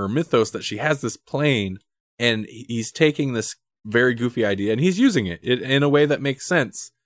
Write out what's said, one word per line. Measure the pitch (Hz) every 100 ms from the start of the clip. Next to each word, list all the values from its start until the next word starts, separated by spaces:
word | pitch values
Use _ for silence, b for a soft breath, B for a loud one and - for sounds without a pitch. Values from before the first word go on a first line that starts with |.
or | 98
mythos | 135 170 123 107
that | 101
she | - 104
has | 147 143
this | 120 -
plane, | _ 139 147 120 98 95 _ _ _ -
and | 120 110 104
he-, | 113 -
he's | 117 110
taking | - 151 147 139
this | 117 - - _ _
very | 107 117 127
goofy | 117 123 123
idea, | 104 98 101
and | 113
he's | 180 185
using | 269 175 95
it, | 82
it | 117 123
in | 131 139
a | 143
way | 147 147
that | 143
makes | 139 131 -
sense. | 175 110 - - _